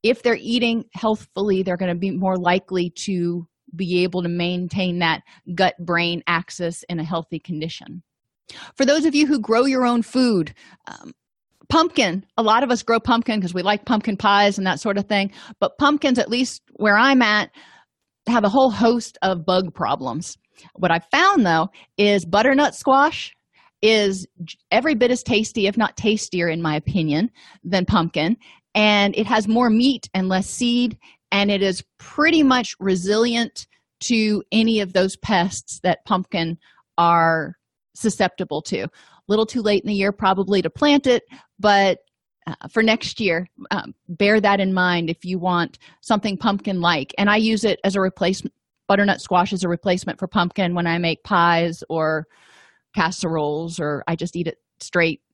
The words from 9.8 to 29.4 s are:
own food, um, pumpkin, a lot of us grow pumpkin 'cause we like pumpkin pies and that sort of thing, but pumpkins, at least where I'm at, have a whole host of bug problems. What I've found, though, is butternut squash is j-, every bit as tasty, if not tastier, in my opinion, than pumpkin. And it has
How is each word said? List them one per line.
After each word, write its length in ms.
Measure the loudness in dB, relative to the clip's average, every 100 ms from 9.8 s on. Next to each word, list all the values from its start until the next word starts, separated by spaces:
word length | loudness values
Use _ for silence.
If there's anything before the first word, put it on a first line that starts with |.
| 0
own 160 | 0
food, 520 | 0 0 2 2 -2 -8 -20 _ -20
um, 240 | -18 -20 -20 _ _ _ _ _
pumpkin, 580 | 0 2 0 0 -2 -6 -2
a 60 |
lot 220 | 2 2
of 60 | 2
us 100 | -2
grow 160 | 0 0
pumpkin 420 | 2 0 0 -2
'cause 140 | -2
we 80 | -4
like 220 | -2 -2
pumpkin 320 | 0 -2 -2 -2
pies 420 | 2 4 4 2
and 80 | -4
that 140 | -2
sort 180 | -2 -4
of 80 | -2
thing, 240 | -2 -2 -8 -20 -4
but 180 | -4 0
pumpkins, 400 | 0 2 0 0
at 100 | 0
least 340 | -2 -4 -6 _ -2
where 200 | 2 4
I'm 240 | 4 4
at, 280 | 4 2 -2 -10 -20 _ _ _ _ _ -2
have 160 | 2
a 60 | 2
whole 220 | 4 2
host 460 | 4 2 2 -4 -4
of 240 | -2 -2 0
bug 260 | 0 0
problems. 640 | -4 -4 -2 -4 -8 -10 -16 _ _ -20
What 160 | -4 0
I've 160 | 0 0
found, 340 | 2 4 4 4
though, 220 | 2 0 _ _ 0
is 280 | 2 2
butternut 500 | 2 2 2 2 0
squash 640 | -2 2 4 4 0 -14 _ _ _ _ _
is 440 | 2 4 2 -2 -10 _
j-, 140 | -16 -16 _
every 220 | 0 2
bit 160 | 2 2
as 120 | 0
tasty, 460 | 0 -2 0 -2 -2
if 100 | 0
not 180 | -2 -2
tastier, 520 | 0 0 -2 -4 -2
in 120 | -2
my 140 | -2
opinion, 560 | -2 -2 -2 0 0 -2 _ -20 -18
than 240 | -4 -2 2
pumpkin. 500 | 0 0 -2 -2 -2 -6 -20 _
And 420 | 0 2 4 2 0
it 100 | 0
has 220 | 0